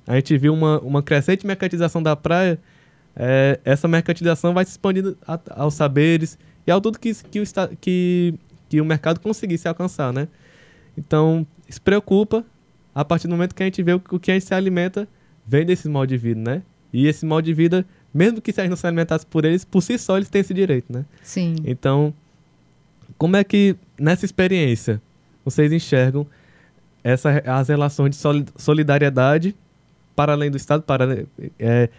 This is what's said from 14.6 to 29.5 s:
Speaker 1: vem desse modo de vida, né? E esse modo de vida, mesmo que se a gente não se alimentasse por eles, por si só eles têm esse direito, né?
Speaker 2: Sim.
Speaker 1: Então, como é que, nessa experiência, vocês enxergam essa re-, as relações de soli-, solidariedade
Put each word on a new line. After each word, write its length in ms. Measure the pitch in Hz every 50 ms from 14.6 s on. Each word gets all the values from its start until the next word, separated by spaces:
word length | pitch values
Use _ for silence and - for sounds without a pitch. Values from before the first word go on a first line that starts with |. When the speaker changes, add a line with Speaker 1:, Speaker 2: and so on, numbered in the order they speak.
| 196 190 180 175 175 180 - 208 214 - _ _ _ _ _ _ _
Speaker 1:
vem 200 | 110 127 147 165
desse 220 | 175 180 175 - 151
modo 200 | 147 139 135 131
de 80 | 131
vida, 240 | 123 117 117 113 110
né? 220 | 110 117 135 185 - - _ _ _ _
E 140 | - 123 139
esse 200 | 151 151 - 165
modo 180 | 156 156 160 160
de 80 | 160
vida, 320 | 160 156 165 170 175 185 185 - _ _ _ _ -
mesmo 260 | 147 180 226 226 220
que 120 | - 220
se 80 | 202 -
a 40 | 190
gente 60 | 175
não 60 | 180
se 100 | - -
alimentasse 400 | 175 170 165 165 - 160 156 -
por 180 | _ - 160 151
eles, 200 | 156 170 185 -
por 180 | - - 185
si 160 | 170 - 240 233
só 180 | - - 190
eles 120 | 196 202 -
têm 100 | - 196
esse 140 | 196 - 190
direito, 380 | 185 190 180 139 123 - -
né? 120 | 120 127 143 - _ _
Speaker 2:
Sim. 340 | - - - 190 180 165 160 160 151
Speaker 1:
Então, 500 | 147 127 - - 139 135 143 151 151 151 - _ _ _ _ _ _ _ _ _ _ _ _ _ _ _ _ - - - -
como 180 | 160 170 190
é 60 | 202 196
que, 320 | - - 202 202 196 185 - _ _ _ -
nessa 260 | 143 156 180 180 -
experiência, 800 | 190 - - 185 185 190 180 156 131 117 - - 120 107 107 - _ _ _ _ _ _ _ _
vocês 280 | 135 - - 151 147
enxergam 540 | 160 165 - - 147 131 127 131 127 143 147 - _ _ _ _ _ _ _ _ _ _ _ _ _ _
essa 280 | - 120 131 127 - 151
re-, 120 | 147 147 -
as 220 | 127 127 135 131 131
relações 420 | 147 143 147 143 143 - 139 139
de 60 | 139
soli-, 300 | - - 147 147 147 139 - -
solidariedade 1000 | - - 147 151 156 151 143 139 143 147 139 131 127 127 135 147 165 170 196